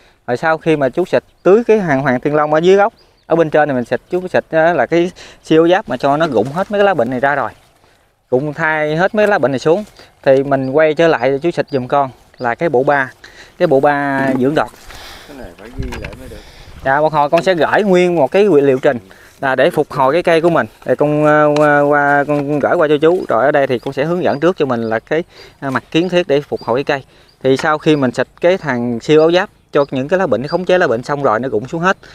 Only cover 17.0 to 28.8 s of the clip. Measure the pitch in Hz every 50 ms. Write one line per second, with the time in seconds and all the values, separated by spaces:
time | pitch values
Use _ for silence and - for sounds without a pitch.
17 | 156 156 156 151 143 139 165 - - 185 185 160 131 - - 175 220 202 180 180
18 | 180 175 175 160 135 - - 190 214 202 156 143 143 139 131 135 156 147 127 117
19 | - - - - - - - _ 139 131 131 127 139 175 - 156 139 - - 143
20 | 131 131 151 180 - 180 165 160 160 175 165 139 113 - - _ - - 127 -
21 | 147 147 151 151 151 151 151 151 151 147 147 151 151 147 147 147 143 143 147 147
22 | 143 143 143 143 143 147 147 147 139 143 151 143 117 107 151 180 156 147 151 143
23 | 156 165 180 190 - - 123 113 127 147 147 143 135 131 127 110 - 143 135 131
24 | 147 165 175 180 143 98 120 143 151 175 190 - 151 131 123 117 113 110 110 113
25 | - - 156 160 175 - - - - - - _ 143 139 131 117 - _ - 160
26 | 180 180 175 175 175 - 139 147 143 - 120 - - 117 117 139 139 - 147 135
27 | - _ _ _ _ _ _ _ - 131 135 - - 156 156 151 - 160 151 143
28 | 131 123 - 131 123 - _ _ 175 175 190 190 156 143 127 120